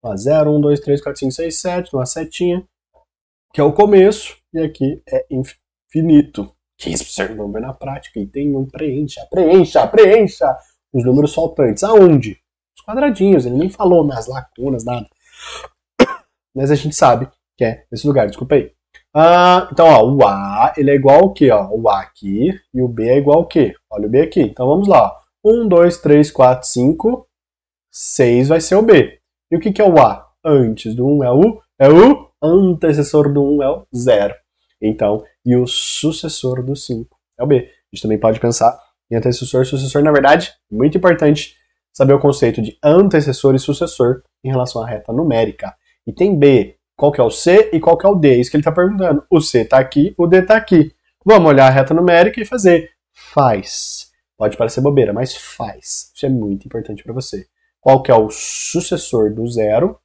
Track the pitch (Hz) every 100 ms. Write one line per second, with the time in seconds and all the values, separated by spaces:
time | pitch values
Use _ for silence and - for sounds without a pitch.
0 | 117 98 117 156 151 151 147 143 143 143
1 | 143 143 135 131 165 156 180 180 180 135
2 | 127 - 160 - 180 175 180 _ _ _
3 | _ _ _ _ _ - 151 147 208 196
4 | 190 214 - - _ 160 156 - 135 156
5 | _ 131 127 131 131 - _ _ _ 160
6 | 160 147 147 - 101 _ _ _ - -
7 | - - 190 110 101 107 123 127 135 139
8 | - 117 101 139 143 135 131 127 151 135
9 | 143 - - 185 170 185 160 147 - 233
10 | 202 220 196 - 147 - _ _ _ 127
11 | 120 135 147 - 165 - 127 101 196 220
12 | 180 147 110 98 _ _ _ _ - 233
13 | 285 208 196 175 120 127 185 - 196 175
14 | 147 127 113 131 - - 131 127 117 123
15 | 104 _ _ - - - - _ _ -
16 | - - _ _ _ 135 139 147 147 -
17 | 143 120 131 _ _ _ 113 110 _ 110
18 | 147 135 107 - 131 143 107 _ _ _
19 | _ 147 165 175 180 180 180 139 165 135
20 | 113 139 104 98 98 101 135 151 139 143
21 | 135 143 190 196 139 107 98 113 113 98
22 | 92 _ 101 101 147 190 _ 127 123 113
23 | 110 135 143 151 - - 117 - _ 107
24 | 107 123 160 185 117 - 127 160 202 156
25 | 101 - _ _ 208 233 220 175 175 175
26 | 147 147 147 - 127 127 - 127 127 160
27 | 220 247 _ _ _ _ _ _ _ -
28 | - - 123 120 135 160 160 190 226 175
29 | - _ _ _ _ 165 214 196 202 160
30 | 117 - _ _ 160 143 113 110 113 113
31 | 131 147 127 131 208 214 _ _ 139 160
32 | 240 294 - _ 151 180 185 165 165 147
33 | 147 151 143 143 139 147 135 165 _ 123
34 | 123 107 101 - _ _ _ _ 110 107
35 | 104 107 - _ 123 123 123 - - -
36 | 151 156 160 - 131 127 127 139 - 117
37 | 117 _ _ _ 131 135 120 _ _ -
38 | 110 107 110 110 120 117 117 - _ _
39 | _ 113 120 120 120 127 131 139 135 143
40 | 151 147 139 160 - _ _ 107 143 180
41 | 180 170 147 147 - _ _ _ _ -
42 | 135 139 143 131 120 110 107 _ 147 170
43 | 202 160 143 127 139 135 - 143 170 -
44 | 123 127 _ _ 131 131 123 151 123 107
45 | - 117 160 117 110 - 95 _ _ _
46 | - - 196 175 143 127 98 _ _ -
47 | 143 143 117 - 170 190 214 165 170 170
48 | 190 196 147 123 123 151 151 160 185 208
49 | 180 147 _ 170 156 - - 131 131 147
50 | 170 - 170 185 185 220 214 196 156 _
51 | _ _ 185 214 160 139 131 135 135 160
52 | 175 170 190 220 214 247 196 170 165 _
53 | _ _ - - 131 104 - - - -
54 | - _ _ _ 107 - 117 - 139 143
55 | 107 104 127 - - - 113 - - -
56 | - - 139 127 104 98 - 117 110 101
57 | - 120 - 101 - _ _ _ 127 131
58 | 131 117 107 - - - - 170 - -
59 | - 120 107 110 117 117 107 107 180 -